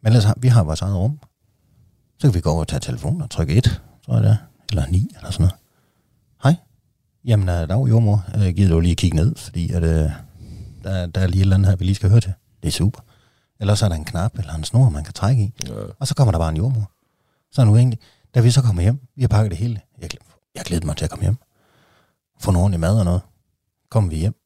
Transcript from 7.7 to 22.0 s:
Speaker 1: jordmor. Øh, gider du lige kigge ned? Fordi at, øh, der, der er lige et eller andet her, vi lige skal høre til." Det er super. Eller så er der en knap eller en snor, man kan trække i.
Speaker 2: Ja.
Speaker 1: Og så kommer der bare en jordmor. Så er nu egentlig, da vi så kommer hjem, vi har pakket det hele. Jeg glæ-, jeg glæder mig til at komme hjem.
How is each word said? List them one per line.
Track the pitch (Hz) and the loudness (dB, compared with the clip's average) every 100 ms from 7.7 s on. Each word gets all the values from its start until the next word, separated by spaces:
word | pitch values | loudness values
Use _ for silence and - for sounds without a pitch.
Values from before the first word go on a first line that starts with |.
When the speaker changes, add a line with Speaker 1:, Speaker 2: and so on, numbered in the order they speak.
| 101 131 | -2 2
Speaker 1:
jordmor. | 113 113 104 90 - | 2 2 0 -2 -2
Øh, | 98 85 | 0 2
gider | 98 | 2
du | 82 | 4
lige | 85 85 | 2 2
kigge | 92 80 | 0 2
ned? | 82 - | 0 -2
Fordi | - - 85 | -10 -6 -4
at, | 87 | -2
øh, | 82 80 78 73 - - - - - - | 0 2 0 -4 -14 -20 -20 -18 -18 -16
der, | 101 95 87 | -8 -6 -6
der | 87 | -2
er | 95 | 0
lige | 92 | 2
et | |
eller | 98 95 | 2 4
andet | 98 | 4
her, | 95 | 2
vi | 92 | 0
lige | 98 | 0
skal | 98 | 4
høre | 110 | 4
til." | 98 95 _ _ | 2 -8 _ _
Det | 82 | -8
er | |
super. | - 92 - - _ _ _ _ _ | -2 -2 -4 -18 _ _ _ _ _
Eller | 101 104 | -2 0
så | 107 | 0
er | |
der | 80 | -2
en | 76 | -6
knap | 85 101 - | -4 -4 -4
eller | 82 | -8
en | 80 | -8
snor, | 78 117 131 | -2 2 2
man | 76 | 2
kan | 73 | -8
trække | - 98 127 | -4 0 0
i. | 101 - - | 0 -4 -8
Speaker 2:
Ja. | - - - | -8 -12 -8
Speaker 1:
Og | 139 | -6
så | - | 0
kommer | 127 | 2
der | 82 | 2
bare | 80 | 0
en | 78 | -2
jordmor. | 113 123 101 _ _ _ _ _ _ | -2 -2 -4 _ _ _ _ _ _
Så | - | 2
er | 120 | 4
nu | 107 | 6
egentlig, | 127 113 _ _ _ - | 4 0 _ _ _ 2
da | |
vi | 117 | 4
så | 123 | 4
kommer | 123 90 | 2 2
hjem, | 90 135 - - | 0 0 -6 -4
vi | |
har | 123 | 0
pakket | 107 110 | 2 0
det | 78 | -2
hele. | 120 110 _ _ | -6 -6 _ _
Jeg | 87 | -14
glæ-, | - _ _ _ - | -14 _ _ _ -16
jeg | - | -6
glæder | 87 80 | -6 -4
mig | 76 | -6
til | 78 | -8
at | |
komme | - | -4
hjem. | 92 110 _ _ _ _ _ _ | -4 -4 _ _ _ _ _ _